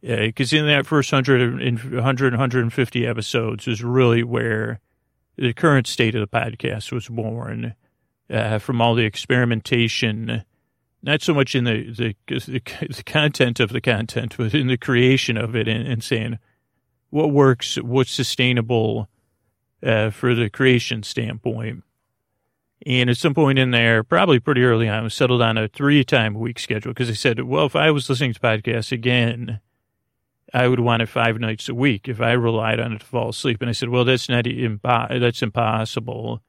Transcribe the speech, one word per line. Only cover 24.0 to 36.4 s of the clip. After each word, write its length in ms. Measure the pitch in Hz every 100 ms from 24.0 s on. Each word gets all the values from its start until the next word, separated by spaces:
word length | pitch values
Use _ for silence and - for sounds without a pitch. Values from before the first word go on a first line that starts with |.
probably 380 | 110 170 190 131
pretty 220 | 135 131
early 260 | 123 113 113
on, 160 | 107
I 40 | 113
settled 340 | - 127 123
on 160 | 117 113
a 100 | 110
three-time 680 | - 143 147 127 135 110 104
a 20 |
week 200 | 117 120
schedule 360 | - 107 110
'cause 160 | 113 123
I 40 |
said, 260 | 107 131 113
"Well, 260 | 123 143 151
if 100 | 156
I 140 | 156
was 180 | 147 -
listening 240 | 127 131
to 80 | 113
podcasts 520 | 120 110 107 117 110
again, 680 | 123 123 123 117 117 120 110 _ _ _ _ _ _ _ _ _
I 140 | 123 123
would 120 | 127
want 220 | 120 117
it 60 | 113
five 300 | - 117 110
nights 300 | 113 110 -
a 60 |
week 340 | 120 139 131 -
if 120 | 110
I 120 | 117
relied 480 | 120 117 113 113 113
on 120 | 117
it 60 | 110
to 60 | -
fall 220 | 120 113
asleep." 320 | 110 135 113
And 80 | 120
I 40 |
said, 180 | 110 117
"Well, 140 | 123
that's 240 | 123 131 -
not 160 | 120
impo-, 760 | 117 120 123 104 120 120 117 127
that's 220 | 120 117
impossible." 1000 | 117 113 113 110 110 - 117 113 113 117